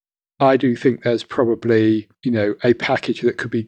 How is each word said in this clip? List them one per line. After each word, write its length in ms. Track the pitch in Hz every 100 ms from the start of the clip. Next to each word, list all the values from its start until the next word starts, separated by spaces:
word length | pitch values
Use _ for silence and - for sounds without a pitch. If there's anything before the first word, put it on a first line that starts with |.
| _ _ _ -
I 160 | 135 135
do 200 | 131 117
think 260 | 143 117
there's 220 | 123 117
probably, 840 | - - 117 113 117 113 110 110 - _
you 80 | 127
know, 240 | 113 104 104
a 120 | 123
package 480 | 120 - 131 - 113
that 160 | 117 -
could 120 | 123
be 140 | 120